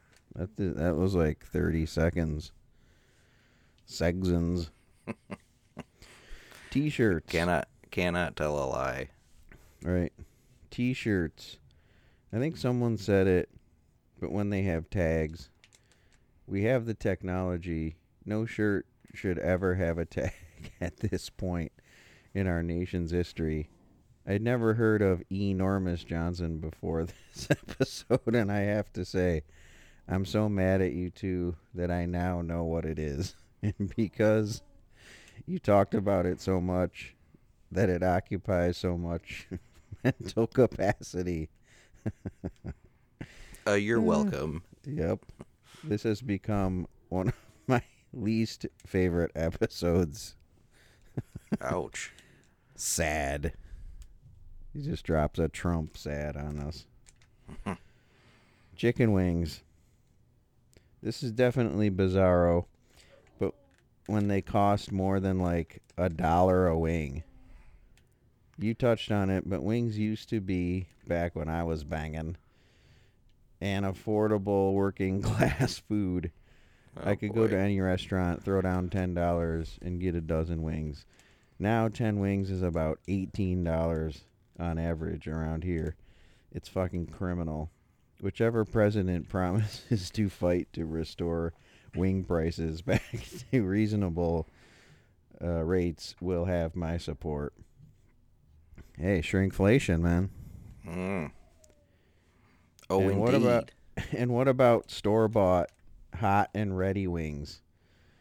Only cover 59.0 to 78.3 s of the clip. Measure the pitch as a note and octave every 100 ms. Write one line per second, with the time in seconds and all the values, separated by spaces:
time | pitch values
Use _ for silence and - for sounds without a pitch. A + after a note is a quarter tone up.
59 | A#2 G2 F#2 E2+ E2 - _ _ _ _
60 | _ _ _ _ _ _ _ - _ _
61 | G#2+ - B2+ A2 B2+ C3+ A2+ E2 G#2+ F#2
62 | F#2+ F#2 F#2 F2 F2 F2 - _ _ _
63 | - - _ - G2 - _ _ _ _
64 | - G#2+ G2+ G2 - A2 G2+ G#2 - G2
65 | F#2+ F#2+ F#2+ F#2 F2+ E2+ D#2+ - _ -
66 | F2+ E2 E2+ E2+ F#2 F#2 F2+ E2 E2 E2
67 | D2 C#2+ - - - - - - - -
68 | _ _ _ _ _ - G#2 A2+ B2 A2
69 | - G#2 F#2+ F#2 - F#2 D#2 A#2 A#2+ G#2+
70 | G#2+ G#2+ - A2+ F#2+ F#2 F2 F#2 F2+ _
71 | - E2+ F2 E2 D#2 E2 E2+ D#2+ D2 D#2+
72 | D#2 D#2 D#2+ F2 _ _ _ _ _ -
73 | _ _ _ _ _ - G2 G2 G2 F2+
74 | - G#2+ G#2+ G#2+ G2 G2 G2 G2 G2 -
75 | F#2+ F#2+ G2 G#2+ - - C3 - - G#2
76 | F#2+ F2+ E2+ - - - - _ - -
77 | - G#2 G#2 A2 A2 G2+ G2 G2 F#2 F2+
78 | - F#2+ F2+